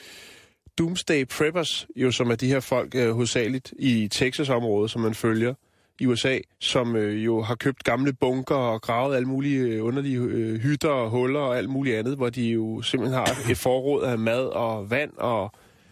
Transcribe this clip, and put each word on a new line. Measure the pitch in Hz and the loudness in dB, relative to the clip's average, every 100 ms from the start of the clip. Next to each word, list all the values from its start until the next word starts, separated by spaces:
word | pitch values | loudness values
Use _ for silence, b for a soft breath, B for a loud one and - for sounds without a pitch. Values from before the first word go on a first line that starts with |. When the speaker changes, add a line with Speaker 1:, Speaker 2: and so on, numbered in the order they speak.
| B B B B B B - - | B B B B B B -8 -2
Speaker 1:
Doomsday | 165 180 - 151 127 | -2 -2 0 0 0
Preppers, | - 156 175 156 - - - | 0 0 0 -2 -4 -8 -2
jo, | 127 | 0
som | 120 120 | 2 0
er | |
de | 113 127 | 2 2
her | 135 | 0
folk, | - 127 - | 0 -2 0
øh, | 127 117 | 0 2
hovedsageligt | 117 117 127 113 131 - - | 2 0 0 0 -2 -6 -2
i | 135 113 104 | 2 2 2
Texas-området, | - 127 - 139 120 120 104 110 | 0 0 0 0 0 2 2 0
som | 120 | 0
man | 110 | -2
følger | 110 117 110 120 127 _ _ _ - | 0 0 2 0 -2 _ _ _ -2
i | 127 | 0
U | 117 | 2
S | |
A, | 135 131 - _ | 0 -2 -4 _
som, | - 135 120 113 | 0 0 2 0
øh, | 104 107 | 0 0
jo | 113 113 | 0 0
har | 107 | 0
købt | 113 139 127 | -2 -2 0
gamle | - 120 139 | 0 2 0
bunker | 131 131 131 127 143 | 0 0 0 0 0
og | 120 110 | 0 -2
gravet | - 117 139 131 | -2 0 0 0
alle | 127 | 0
mulige, | 135 143 135 | -2 0 0
øh, | 120 110 | 0 0
underlige, | 113 139 139 123 | -2 -2 -2 -2
øh, | 120 113 113 110 | 0 -2 -2 -2
hytter | 135 147 160 | -2 0 0
og | 135 113 | 0 0
huller | 120 127 147 | 0 0 0
og | 135 123 | 0 -2
alt | 104 | -2
muligt | 135 139 110 | -2 0 0
andet, | 117 139 | -2 -2
hvor | 123 | -2
de | 123 | -2
jo | 117 113 110 110 | 0 0 -2 -4
simpelthen | 117 131 117 131 107 | -2 -2 0 0 0
har | 123 | 0
Speaker 2:
<clears throat> | 120 | 0
Speaker 1:
et | 127 | 2
forråd | 131 127 135 143 | 2 2 4 2
af | 131 117 | 2 0
mad | 113 120 131 | 2 0 0
og | 95 117 110 101 | 0 -2 -2 -2
vand | 127 151 - | -2 -2 -4
og | 120 113 104 b b b b | -2 0 -2 b b b b